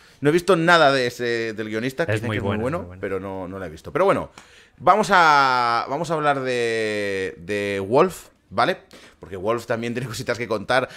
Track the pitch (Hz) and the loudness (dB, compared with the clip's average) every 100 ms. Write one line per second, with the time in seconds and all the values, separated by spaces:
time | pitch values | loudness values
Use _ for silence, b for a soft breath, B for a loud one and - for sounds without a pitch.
0 | B B 143 170 170 175 165 170 143 135 | B B 2 2 2 2 4 6 6 4
1 | 120 120 120 117 113 107 110 110 127 131 | 0 -2 -4 -2 -4 -6 -6 -4 -4 -4
2 | 165 107 113 104 98 107 123 170 87 90 | -2 -2 -2 -4 -2 -2 -4 -6 -10 -10
3 | 98 95 98 95 90 98 90 80 - - | -6 -6 -8 -10 -10 -10 -12 -14 -8 0
4 | 196 135 76 B B B B _ 147 202 | 2 2 -4 B B B B _ 2 4
5 | 185 196 160 143 135 127 120 117 - 139 | 4 6 6 6 6 4 2 0 0 -4
6 | 160 160 147 139 131 123 117 113 110 104 | -2 -2 0 0 -2 -2 0 0 -2 -2
7 | 101 95 95 - 87 101 101 98 98 131 | -2 -4 -6 -8 -6 -4 -2 -4 0 2
8 | 185 - - _ _ 98 131 185 _ B | 2 0 -16 _ _ 0 0 0 _ B
9 | B _ 80 92 98 120 - 117 117 120 | B _ -14 -6 -2 -4 -2 -4 -4 -6
10 | 120 113 127 113 117 101 98 127 127 | -6 -8 -6 -6 -4 -6 0 0 0